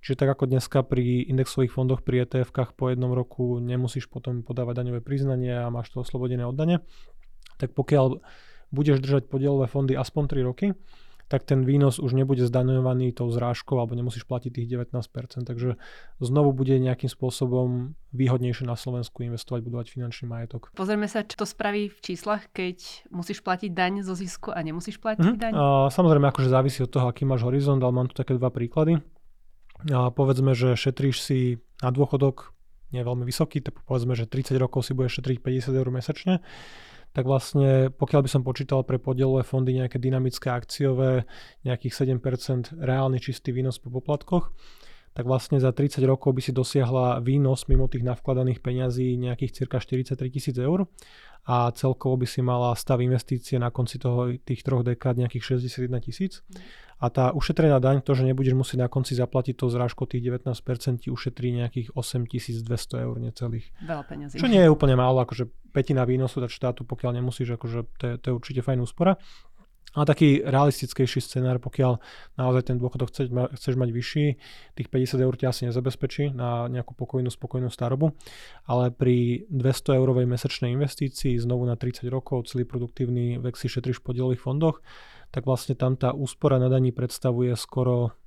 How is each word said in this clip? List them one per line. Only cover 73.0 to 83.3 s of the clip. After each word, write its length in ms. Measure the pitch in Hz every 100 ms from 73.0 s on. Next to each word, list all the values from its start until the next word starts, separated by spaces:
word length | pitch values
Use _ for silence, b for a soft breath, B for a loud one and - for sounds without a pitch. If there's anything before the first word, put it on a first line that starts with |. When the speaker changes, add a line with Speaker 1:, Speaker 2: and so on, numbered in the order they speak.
| 123
Speaker 1:
chceš 160 | - 131
ma-, 160 | 120 127
chceš 260 | 127 - 127
mať 140 | 123
vyšší, 340 | 117 117 156 147 131 B B B -
tých 100 | 123
päťdesiat 320 | 131 127 131
eur 140 | 131 123
ti 140 | 131
asi 180 | 123 120
nezabezpečí 640 | 120 127 - 131 - 143
na 380 | 131 123 120 120
nejakú 240 | 123 117 -
pokojnú, 320 | 123 131 123
spokojnú 400 | - - 127 123
starobu, 480 | - 120 135 156 - B B B B -
ale 240 | 123 123
pri 560 | 120 127 123 120 120 196
dvesto 400 | 139 123 131 -
eurovej 380 | 135 131 127 123
mesačnej 420 | 123 135 - 123
investícii 640 | 127 143 - 139 - 139 120
znovu 260 | 120 123 123
na 80 | 117
tridsať 320 | 127 - 123
rokov, 400 | 131 - 131 117
celý 160 | 127
produktívny 800 | 123 127 120 - 123 123 120